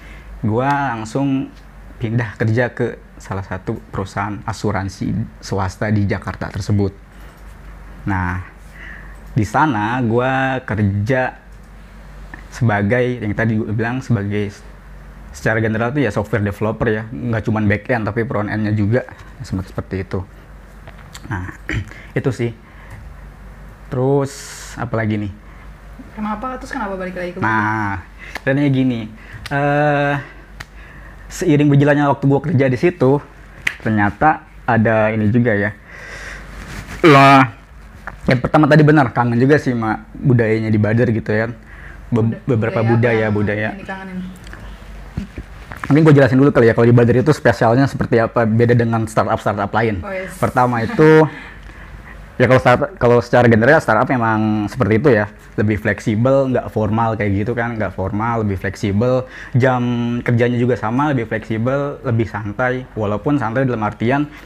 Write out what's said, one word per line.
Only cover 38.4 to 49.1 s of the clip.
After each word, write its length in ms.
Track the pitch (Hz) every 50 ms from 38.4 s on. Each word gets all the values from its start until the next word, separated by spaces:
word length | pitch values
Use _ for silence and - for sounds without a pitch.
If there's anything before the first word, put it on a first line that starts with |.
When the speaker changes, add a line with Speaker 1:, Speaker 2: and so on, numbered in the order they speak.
Speaker 1:
pertama 240 | - - - 151 156 139
tadi 120 | 151 156 151
benar, 280 | 151 151 156 131 117 -
kangen 240 | 123 120 120 117 117
juga 160 | 131 139 151
sih 160 | 143 - 135 123
sama 320 | 117 113 110 104 - - - -
budayanya 560 | - - 139 120 117 113 110 110 110 110 110
di 80 | 110 104
Badar 280 | 104 104 110 117 123 117
gitu 200 | 107 107 - - 107
ya. 160 | 107 113 117 117 - - - - - - - - - - - 120
Be-, 80 | 120
Speaker 2:
Buda-, 200 | 113 113 - - -
Speaker 1:
beberapa 340 | 143 123 107 113 113 - 117 110
Speaker 2:
budaya 80 | 117 117
Speaker 1:
budaya, 320 | 113 117 120 113 110 110 110
Speaker 2:
apa 80 | 101
Speaker 1:
budaya. 320 | 104 104 104 104 107 107 - -
Speaker 2:
yang 80 | -
dikangenin? 380 | - - 190 190 190 190 185 185 185 185 185 - - - - - - - - - - - - - - - - - 196 - - - - - - - - - - - - -
Speaker 1:
Mungkin 120 | 139 156 160 160
gua 60 | 143
jelasin 220 | 139 135 120 131 131
dulu 80 | 139 143
kali 220 | - 139 117 113
ya, 20 | 110
kalau 140 | - 117 120
di 60 | 117
Badar 200 | 123 120 113 117 127
itu 120 | - 151 143
spesialnya 500 | - - 123 107 - 127 113 117 131 143
seperti 320 | - - - - - 123
apa, 320 | 113 113 113 - 123 117 107
beda 240 | 110 113 117 117 120
dengan 320 | 117 120 117 113 113 110
startup-startup 640 | 107